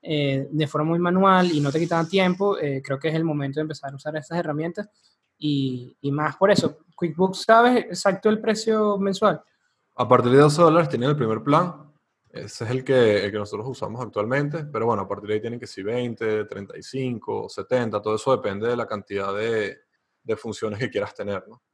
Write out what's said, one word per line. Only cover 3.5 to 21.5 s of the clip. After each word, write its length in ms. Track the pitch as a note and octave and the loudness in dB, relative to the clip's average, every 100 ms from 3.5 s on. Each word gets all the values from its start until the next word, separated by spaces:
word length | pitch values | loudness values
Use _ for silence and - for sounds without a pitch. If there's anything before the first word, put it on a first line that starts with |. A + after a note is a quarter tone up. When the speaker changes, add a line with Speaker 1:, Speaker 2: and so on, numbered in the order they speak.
| C#3 | -4
Speaker 1:
de 40 | |
empezar 280 | D#3 D3+ C#3 | -6 -6 -12
a 40 | C#3 | -10
usar 200 | D3+ D3+ | -8 -8
estas 240 | D3 E3 | -6 -6
herramientas 500 | E3 D3 D#3+ F3 G#3 _ _ _ _ _ | -4 -4 -4 -6 -12 _ _ _ _ _
y, 600 | D3+ C#3+ C3+ B2+ B2+ _ | -4 -2 -2 -6 -12 _
y 100 | C#3 | -4
más 260 | C#3+ D3+ C#3+ | -2 -2 0
por 120 | F#3+ | 2
eso. 280 | G3+ D#3+ - _ - | 4 2 -6 _ -6
QuickBooks, 480 | F3 D#3 F#3 F#3 | -6 0 0 0
¿sabes 420 | - A3+ A#3+ B3 - | 4 6 6 4 0
exacto 440 | F3 G3+ F#3+ A3 | -2 0 2 0
el 100 | G#3+ | 0
precio 580 | G#3+ G#3+ A3+ A3 G#3+ G3+ | 0 -2 0 2 2 2
mensual? 460 | G3 F#3+ G#3+ D3 _ _ _ _ _ - | 0 2 0 0 _ _ _ _ _ -6
Speaker 2:
A 120 | A#2 | 4
partir 240 | B2 A#2+ | 6 8
de 60 | C3 | 8
doce 240 | D3 D3+ | 8 8
dólares 260 | E3+ D#3+ D#3+ | 6 6 2
tienen 220 | B2+ B2 | 0 0
el 60 | D3 | 0
primer 280 | A#2 A2+ | 0 -2
plan. 480 | A2 D3 F3+ E3+ - _ _ _ _ | 2 2 2 -6 -20 _ _ _ _
Ese 340 | - G#2 - | -16 -14 -10
es 80 | A2+ | -4
el 120 | B2+ | -4
que, 420 | C3 C3 A#2 G#2 G2+ | 2 4 6 4 2
el 60 | |
que 60 | G#2 | -4
nosotros 300 | G2+ G#2 A#2+ | -6 -8 -8
usamos 340 | B2+ G2+ A2+ | -8 -8 -8
actualmente, 640 | A#2 G2+ G#2 C3+ D3 D#3+ D3 | -8 -4 -2 0 -2 -4 -6
pero 200 | A2+ A2+ | -2 0
bueno, 160 | A2 | 0
a 60 | F#2+ | -2
partir 220 | G2+ G2+ | -8 -4
de 40 | G#2+ | -4
ahí 60 | |
tienen 180 | A2+ A#2+ | -4 -10
que 80 | A#2 | -12
si 160 | - | -10
veinte, 640 | G2 A#2+ B2 A2+ A2 G#2+ G#2 | -6 -4 -4 -4 -2 -2 -4
treinta 320 | - G2 - | -10 -12 -16
y 60 | |
cinco, 680 | - C3 B2+ A#2 - G#2 G#2+ | -12 -6 -6 -6 -6 -8 -8
setenta, 520 | - F#2+ B2+ A#2 G#2 | -10 -2 0 0 -2
todo 140 | G#2 G#2+ | -2 -2
eso 200 | - B2+ | 0 0
depende 320 | G#2+ G2 A2+ | 0 -4 -4
de 100 | A#2+ | -4
la 80 | A2+ | -4
cantidad 480 | G#2+ G2 G2 G2 | -8 -6 -6 -4
de, 460 | G2 A2+ A2+ G2+ - _ _ _ _ | -4 -2 -2 -4 -8 _ _ _ _
de 120 | - A2 | -8 -6
funciones 440 | A2+ G#2+ A2 G#2 | -6 -8 -6 -4
que 100 | B2+ | -4
quieras 240 | - G2+ - | -4 -6 -8
tener, 280 | G2+ G2 | -8 -8
¿no? 140 | - | -10